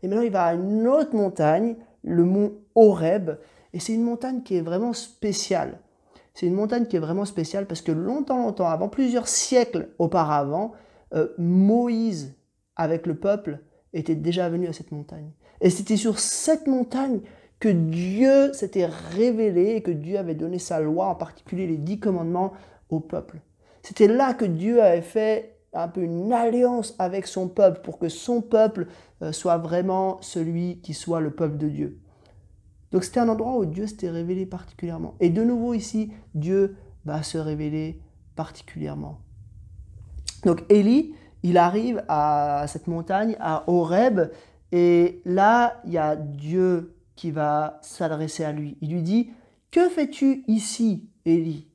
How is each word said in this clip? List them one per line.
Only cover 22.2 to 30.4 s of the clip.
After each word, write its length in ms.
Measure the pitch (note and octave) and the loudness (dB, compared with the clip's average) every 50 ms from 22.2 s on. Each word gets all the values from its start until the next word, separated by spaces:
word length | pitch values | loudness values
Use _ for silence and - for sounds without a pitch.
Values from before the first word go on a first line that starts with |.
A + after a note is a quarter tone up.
| E3+ E3 F3 F3 F#3 G3 G3 - - - - _ _ _ | -2 -2 -2 -2 -2 -4 -6 -10 -20 -20 -20 _ _ _
au 100 | - D#3+ | -6 -6
peuple. 400 | D#3+ - - - - - - D#3+ _ _ _ _ _ _ _ _ | -4 -6 -8 -8 -8 -10 -18 -20 _ _ _ _ _ _ _ _
C'était 260 | _ - G3 - A3 G3+ | _ -18 2 6 6 6
là 260 | A3+ B3 C#4 C4 B3+ | 6 4 2 0 0
que 120 | B3+ - | -2 -2
Dieu 380 | G3 E3+ D#3+ F3 G#3+ A#3+ A#3+ A3 | -2 -2 -2 -2 2 4 6 6
avait 180 | G3 E3+ E3+ | 6 6 4
fait 600 | E3 E3+ - A3 G#3+ G#3+ A3 A3 A3 - - _ _ _ - | 0 -2 -4 -2 0 0 0 -2 -4 -8 -20 _ _ _ -8
un 140 | F3 E3+ E3+ | -8 -6 -6
peu 140 | E3+ F#3 | -4 -4
une 320 | F3+ E3+ E3+ E3+ F3+ G#3+ A#3 | -4 -4 -4 -4 -2 0 0
alliance 600 | A#3 A#3 A#3 A3+ A#3+ B3 B3 B3 A#3+ G#3+ - - - | 2 2 2 2 2 2 2 2 0 -4 -6 -6 -4
avec 260 | F#3 F#3 F3+ G3 F#3+ | -4 -4 -2 -4 -8
son 220 | - - F#3+ F#3 F3+ | -6 -6 -6 -6 -4
peuple 340 | F#3 - G3+ F#3 - - | 0 4 4 4 4 2
pour 160 | - - D#3+ - | -8 -12 -8 -6
que 120 | - E3 | -6 -6
son 320 | D#3+ - - - A#3+ A#3+ | -6 -6 -4 -2 -2 -2
peuple, 460 | A3 A#3 - G#3+ A3 A3 G#3+ G3 E3+ E3+ - - - _ _ _ - | 0 2 4 4 4 4 2 -2 -8 -8 -10 -20 -20 _ _ _ -10
euh, 80 | D#3 | -8
soit 260 | D#3+ - - F3+ E3+ E3+ | -8 -4 0 0 0 0
vraiment 600 | E3 F3 D#3+ F3 F3+ F#3 F#3 F#3 F#3+ F#3+ F#3 F#3 | 0 -2 -2 -2 0 0 0 0 0 -2 -4 -6
celui 600 | F#3 - - F#3 | -10 -10 -6 -6